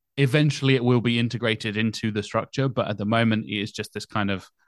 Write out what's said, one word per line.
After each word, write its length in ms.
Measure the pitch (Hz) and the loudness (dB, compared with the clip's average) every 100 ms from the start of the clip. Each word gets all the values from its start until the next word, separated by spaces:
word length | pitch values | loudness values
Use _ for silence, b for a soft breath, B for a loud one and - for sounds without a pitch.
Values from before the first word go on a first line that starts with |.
| _ - | _ 0
Eventually, 560 | 135 147 151 - 135 | 2 4 2 2 2
it 80 | 131 | 2
will 200 | 123 123 | 4 2
be 160 | 120 120 | 2 2
integrated 580 | 117 113 117 110 113 104 | 0 -2 -2 -2 -2 -2
into 340 | 110 107 110 | -2 -2 -4
the 120 | 104 | -4
structure, 460 | - 113 - - 135 | -2 -4 -4 -2 -2
but 200 | 117 104 | 0 -4
at 80 | 104 | -4
the 80 | |
moment, 400 | 104 117 113 110 | 0 2 2 2
it 160 | - 104 | -2 -6
is 100 | 104 | -6
just 220 | - 101 | -8 -10
this 140 | 104 - | -12 -6
kind 240 | 110 101 | -2 -2
of 180 | 92 - _ | -2 -8 _